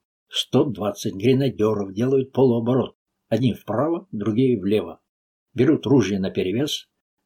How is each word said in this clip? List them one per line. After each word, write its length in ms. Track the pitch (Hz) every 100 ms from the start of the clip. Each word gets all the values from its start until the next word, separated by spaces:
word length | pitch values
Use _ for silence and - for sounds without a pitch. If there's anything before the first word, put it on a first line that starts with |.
| _ _ _
Сто 380 | - - 127 147
двадцать 480 | 101 101 - 110
гренадёров 800 | 92 117 131 139 101 107 104 98
делают 380 | 95 127 135 127
полуоборот, 640 | - 131 117 113 127 104 _ _ _ -
одни 240 | 113 127
вправо, 540 | - - 107 156 165 -
другие 480 | 110 104 110 131 113
влево. 400 | 95 104 85 78 _ _ _ _ _
Берут 320 | - 139 135 -
ружья 340 | 135 98 101
наперевес, 680 | 92 101 92 113 147 - - _ _ _